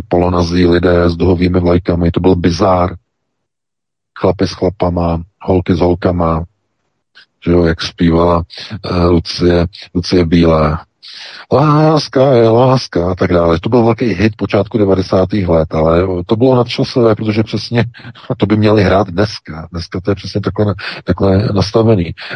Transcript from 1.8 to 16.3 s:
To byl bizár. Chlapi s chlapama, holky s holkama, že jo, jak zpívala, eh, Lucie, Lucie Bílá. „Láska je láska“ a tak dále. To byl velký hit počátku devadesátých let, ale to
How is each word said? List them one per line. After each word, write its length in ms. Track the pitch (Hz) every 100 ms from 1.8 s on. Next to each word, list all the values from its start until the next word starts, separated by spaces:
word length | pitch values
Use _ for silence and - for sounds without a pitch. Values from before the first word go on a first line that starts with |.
| - 85 87
To 100 | 87
byl 160 | 92 92
bizár. 580 | 87 82 101 90 87 87 _ _ _ _ _ _ _ _ _ _ _ -
Chlapi 280 | 95 90 90
s 60 |
chlapama, 720 | - 90 - 90 87 85 82 85 _
holky 320 | - 92 90
s 60 | 87
holkama, 640 | 90 90 95 87 82 82 82 _ _ _ _ _ _ - _ _
že 60 | -
jo, 140 | 87
jak 160 | 82 80
zpívala, 600 | - - 85 82 87 87 85 - - 104 -
eh, 140 | 90
Lucie, 600 | 87 85 - - 87 87 85 - -
Lucie 300 | 90 - 92
Bílá. 600 | 85 85 82 78 78 76 - _ - - - - -
„Láska 800 | 131 151 151 156 156 - 135 135
je 160 | 120 113
láska“ 640 | 113 127 131 - - 87
a 40 |
tak 180 | 92 92
dále. 280 | 87 85 82
To 80 | 110
byl 160 | 123
velký 200 | 113 113 123
hit 300 | 87 107 104
počátku 420 | 104 104 98 107
devadesátých 680 | 98 95 90 - 92 107 90
let, 260 | 82 78
ale 280 | 80 80 82 95 90
to 100 | 87